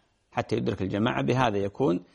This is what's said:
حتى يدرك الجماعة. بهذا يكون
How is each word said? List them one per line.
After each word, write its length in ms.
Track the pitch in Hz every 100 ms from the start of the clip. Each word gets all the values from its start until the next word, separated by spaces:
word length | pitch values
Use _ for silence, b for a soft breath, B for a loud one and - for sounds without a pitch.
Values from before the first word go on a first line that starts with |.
| _ _ _
حتى 240 | - - 117
يدرك 260 | 123 110
الجماعة. 420 | 98 101 120 131
بهذا 340 | 139 127 123 101
يكون 460 | 98 - 139 - b